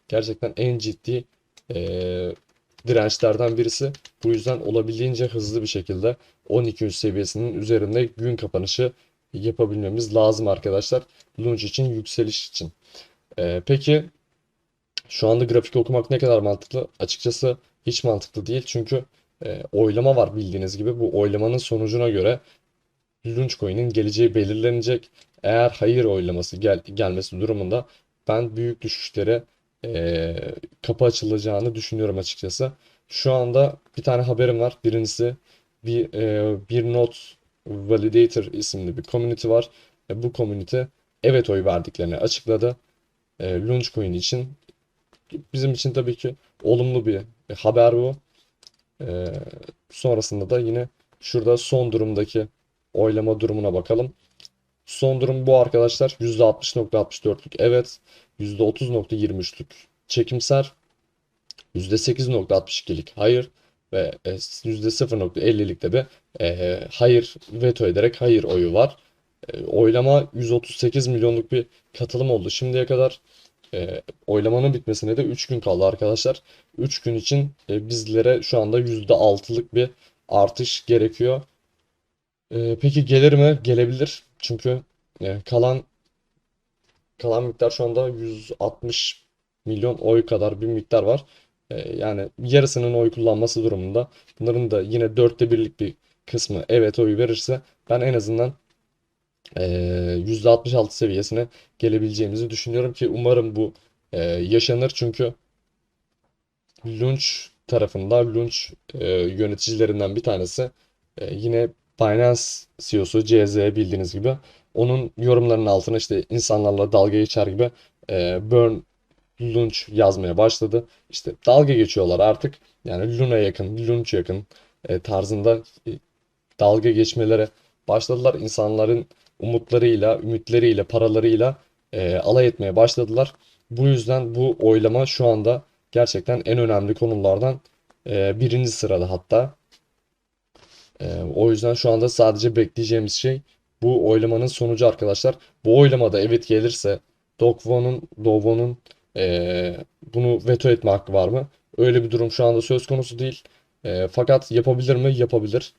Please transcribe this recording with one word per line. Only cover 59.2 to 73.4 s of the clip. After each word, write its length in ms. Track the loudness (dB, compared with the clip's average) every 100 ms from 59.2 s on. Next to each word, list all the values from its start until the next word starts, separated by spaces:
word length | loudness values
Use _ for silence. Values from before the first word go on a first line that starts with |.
| -2 -4
üçlük 500 | -8 -12 -20 -20 _ _ -6
çekimser, 640 | -2 -2 -2 0 0 0 _ _ _ _ _ _ _ _ -20 _
yüzde 240 | -8 -2 -2
sekiz 300 | 0 -2 -2
nokta 280 | -2 0 0
altmış 240 | 0 -10
ikilik 320 | -6 -8 -8 -2
hayır 340 | 2 2 0 _ _ _ -8
ve, 200 | -4 -4 -6 -10
e, 120 | -10 -12 -10
yüzde 260 | -8 -4 -2
sıfır 280 | -2 -2 -2
nokta 220 | -4 -2
ellilikte 520 | 0 2 0 -4 -2
bir, 120 | -2 -2 _ _ -4
e, 400 | -4 -2 -2 -4 -6
hayır 440 | 2 4 4 2 -10 -14
veto 340 | -2 0 2 0
ederek 340 | 2 0 2
hayır 240 | 2 4
oyu 300 | 2 0 2
var. 220 | 2 2 0 _ _ _ _ -14
E, 120 | -10
oylama 640 | -2 4 4 4 4 4 2
yüz 180 | -6 -2
otuz 240 | -2 -2 -4
sekiz 300 | -2 0 0
milyonluk 460 | 0 2 0 -2
bir 140 | -4 -4 _ _ -10
katılım 320 | -6 -2 0
oldu 200 | 0 -2
şimdiye 360 | -6 -2 -2 0
kadar. 340 | 2 2 -2 _ _